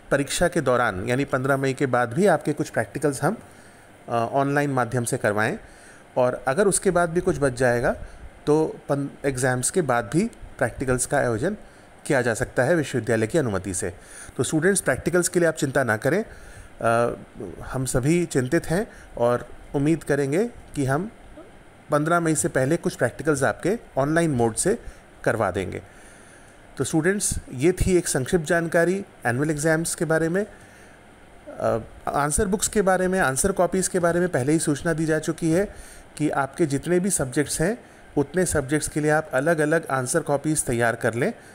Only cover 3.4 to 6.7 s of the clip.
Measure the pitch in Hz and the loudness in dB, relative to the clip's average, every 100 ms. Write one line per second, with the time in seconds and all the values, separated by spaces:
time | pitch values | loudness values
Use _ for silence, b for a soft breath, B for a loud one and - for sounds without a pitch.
3.4 | - B B B B B - 117 117 135 | -8 B B B B B -4 -2 0 0
4.4 | 139 143 143 131 117 127 120 131 110 104 | 2 0 0 0 0 -2 -2 0 0 2
5.4 | 113 208 - B B B B - 123 127 | 0 -2 -8 B B B B 0 2 0
6.4 | 131 143 202 | -2 2 2